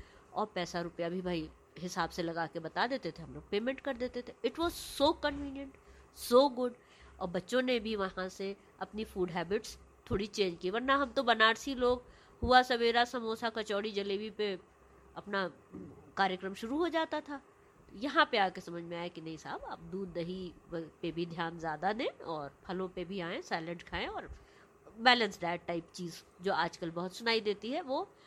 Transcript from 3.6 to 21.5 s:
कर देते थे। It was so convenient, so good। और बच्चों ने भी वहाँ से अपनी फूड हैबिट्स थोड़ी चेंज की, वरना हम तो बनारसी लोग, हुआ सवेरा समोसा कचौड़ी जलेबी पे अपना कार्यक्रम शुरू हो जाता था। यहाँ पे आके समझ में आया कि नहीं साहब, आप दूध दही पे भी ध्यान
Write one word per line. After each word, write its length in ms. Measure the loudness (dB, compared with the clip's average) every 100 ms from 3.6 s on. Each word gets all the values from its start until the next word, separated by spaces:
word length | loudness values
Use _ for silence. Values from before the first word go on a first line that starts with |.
| -2 -2
कर 180 | -4 -4
देते 240 | -4 -6
थे। 280 | -10 -4 -4
It 60 | 0
was 160 | -2 -2 -8 2
so 120 | 4 4 0
convenient, 440 | -2 -6 -8 -10 -14 -20 -20 -20 -12 6
so 260 | 8 8 4
good। 140 | -2 -4 -16 -20 -20 -8
और 80 | -4
बच्चों 340 | -4 0 2
ने 180 | 4 2
भी 160 | 0 -2
वहाँ 340 | -2 -4 -6
से 260 | -6 -6 -8 -14 -12
अपनी 240 | -8 -6
फूड 280 | -4 -2 0
हैबिट्स 480 | 0 0 0 -2 -12 -18 -16 -2
थोड़ी 160 | -2 0
चेंज 320 | 0 0 0
की, 100 | -2
वरना 260 | 0 2 2
हम 160 | 2
तो 120 | 2
बनारसी 520 | 4 6 6 4 -2 2
लोग, 280 | 2 2 -2 -20 -20 -2
हुआ 180 | 8 10
सवेरा 440 | 10 6 6 6 4
समोसा 440 | 0 -4 -2 -2
कचौड़ी 420 | -2 0 0 0
जलेबी 380 | -2 -2 -2 -4
पे 300 | -2 -2 -2 -8 -20 -20 -20 -20 -16
अपना 360 | -4 -2 -2 -6 -16 -14 -14 -16 -6 0
कार्यक्रम 360 | 0 0 -6
शुरू 240 | -6 -4 0
हो 120 | 0
जाता 320 | 0 0 -2
था। 200 | -6 -10 -12 -20 -20 -20 -20
यहाँ 360 | -8 0 4 4
पे 60 | 4
आके 240 | 2 0
समझ 220 | -8 -8
में 140 | -8 -6
आया 100 | -6
कि 140 | -8
नहीं 160 | -10 -10
साहब, 260 | -8 -10
आप 160 | -10 -12
दूध 340 | -10 -8 -6
दही 400 | -4 -4 -6 -8 -12 -10
पे 380 | -8 -8 -8 -6
भी 140 | -4 -4
ध्यान 340 | -4 -6